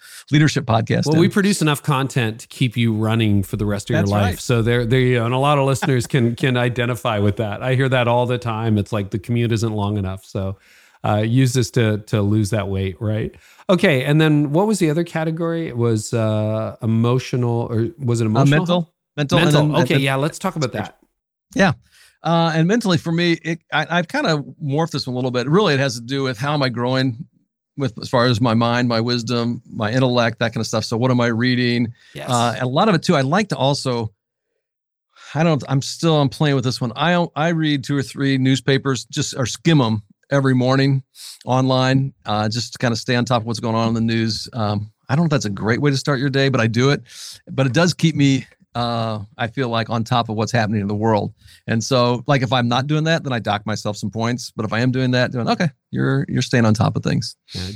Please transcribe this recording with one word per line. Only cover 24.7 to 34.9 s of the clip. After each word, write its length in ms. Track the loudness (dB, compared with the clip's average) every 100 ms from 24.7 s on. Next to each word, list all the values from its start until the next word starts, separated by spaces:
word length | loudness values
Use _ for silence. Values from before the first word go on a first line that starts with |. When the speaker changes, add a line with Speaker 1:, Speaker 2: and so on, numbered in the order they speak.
| -2 -2
Speaker 1:
this 140 | -4 -4
one 80 |
a 40 | -4
little 120 | -2
bit. 160 | -2 2
Really, 240 | 4 4
it 80 | 2
has 140 | 0 -4
to 60 |
do 220 | -6 -4
with 140 | -4 -4
how 160 | -2
am 100 | 0
I 60 | 0
growing 560 | -2 0 0 0 -4 -12 _ _ _ _ -6
with, 240 | -6 -6
as 60 | -2
far 200 | 2 2
as 120 | 2
my 140 | 2
mind, 340 | 2 2 0 0
my 140 | 0
wisdom, 600 | 0 -4 -2 -2 -2 -6 -10
my 220 | -6 -2
intellect, 480 | 2 2 2 0 0
that 140 | -4
kinda 100 | -4
stuff. 220 | -4 -4 -4
So 100 | -2
what 160 | 0
am 80 | 2
I 80 | 0
reading? 640 | 0 0 0 0 0 -2 -6 _ -14
Speaker 2:
Yes. 140 | -4
Speaker 1:
Uh, 240 | 0 0 -2
and 80 |
a 40 | -2
lot 200 | 0 2
of 80 | 2
it 80 |
too, 100 | 2 0
I 40 |
like 260 | 2 0 -2
to 80 | -2
also, 560 | 0 0 -2 -4 -6 -10 _ _ _ _ _ _ _